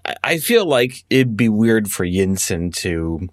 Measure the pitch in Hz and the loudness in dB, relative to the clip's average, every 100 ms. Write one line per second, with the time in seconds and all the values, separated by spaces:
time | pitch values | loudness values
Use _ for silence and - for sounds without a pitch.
0 | - - - 165 147 233 180 127 123 - | -8 -6 -4 -2 2 2 4 2 0 -4
1 | - 131 127 107 113 107 113 110 101 - | 0 2 2 2 2 2 4 2 0 -4
2 | 90 92 95 95 - 87 87 - 92 82 | -2 0 0 0 -2 -4 -4 -4 -4 -4
3 | 82 80 90 | -4 -6 -8